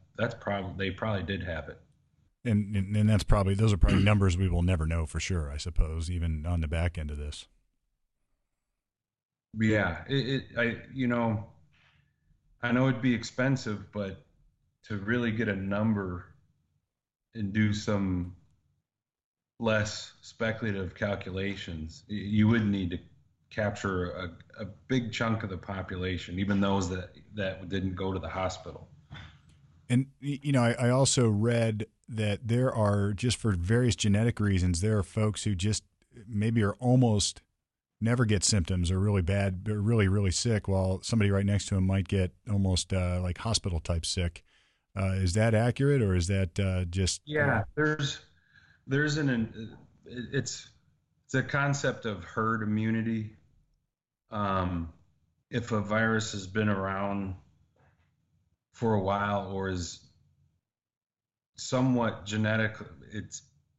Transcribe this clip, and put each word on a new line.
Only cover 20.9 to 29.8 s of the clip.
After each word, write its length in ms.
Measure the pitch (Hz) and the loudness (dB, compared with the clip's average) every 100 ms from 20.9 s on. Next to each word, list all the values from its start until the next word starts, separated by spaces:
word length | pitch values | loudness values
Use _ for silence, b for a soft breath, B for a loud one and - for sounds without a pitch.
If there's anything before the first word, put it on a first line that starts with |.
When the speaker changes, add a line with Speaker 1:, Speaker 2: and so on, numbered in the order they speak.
| - | -4
Speaker 1:
calculations, 1080 | 101 98 95 92 98 98 - 80 78 - - | -4 -4 -6 -6 -6 -6 -8 -10 -10 -14 -10
y-, 60 | 104 | -8
you 320 | 98 107 107 | 0 4 6
would 180 | 117 104 | 6 4
need 260 | 98 90 | 0 -2
to 80 | 87 - - _ _ _ | -4 -10 -20 _ _ _
capture 640 | - 104 101 101 92 90 | -4 -4 -2 -4 -2 -4
a, 520 | 87 90 - - - | -6 -10 -12 -20 -14
a 20 | 87 - - | -14 -14 -4
big 240 | 131 117 | -2 -2
chunk 320 | - 117 107 | -4 -2 -2
of 60 | 101 | -4
the 80 | 90 | -10
population, 800 | - 95 92 90 92 90 - 90 | -8 -10 -8 -6 -4 -4 -6 -4
even 200 | 98 101 | 0 2
those 280 | 98 98 90 | 2 0 -2
that, 220 | 92 - - - 104 | -6 -8 -16 -14 -6
that 340 | 95 92 90 | -6 -6 -6
didn't 260 | 95 95 92 | -4 -4 -4
go 180 | 95 | -4
to 60 | 95 | -4
the 100 | 82 | -6
hospital. 580 | 95 92 - 82 - - - _ B B B B _ - _ | -4 -4 -6 -12 -16 -20 -20 _ B B B B _ -20 _